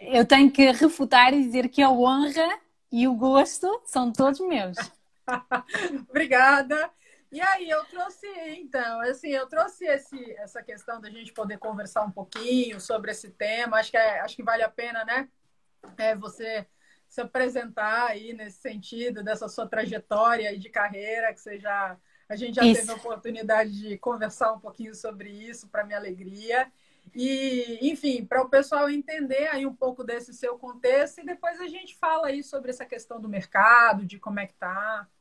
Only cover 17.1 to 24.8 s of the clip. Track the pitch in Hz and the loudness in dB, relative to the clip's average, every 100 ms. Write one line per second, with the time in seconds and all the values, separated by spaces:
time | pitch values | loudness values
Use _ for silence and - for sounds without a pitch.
17.1 | - 240 254 247 247 233 220 214 233 240 | -10 -4 -2 0 -2 -6 -4 -2 0 0
18.1 | 208 226 220 208 - 240 208 - 233 240 | -4 -10 -14 -16 -14 -12 -12 -12 -8 -6
19.1 | 208 208 214 214 - 220 220 208 214 - | -6 -4 -6 -6 -8 -6 -4 -4 -6 -2
20.1 | 214 233 233 208 196 190 214 208 196 208 | 2 2 2 -2 -8 -6 -4 -4 -4 -8
21.1 | 226 226 214 214 202 202 202 190 185 _ | -4 -4 -6 -12 -10 -6 -4 -4 -8 _
22.1 | _ - 208 240 240 233 220 214 226 - | _ -12 -8 -4 4 6 6 0 -8 -10
23.1 | 214 233 226 214 220 214 202 214 196 240 | -10 -10 -6 0 2 0 -4 -10 -8 -6
24.1 | 226 214 - 226 220 214 - | -4 -6 -2 -2 -2 -10 -16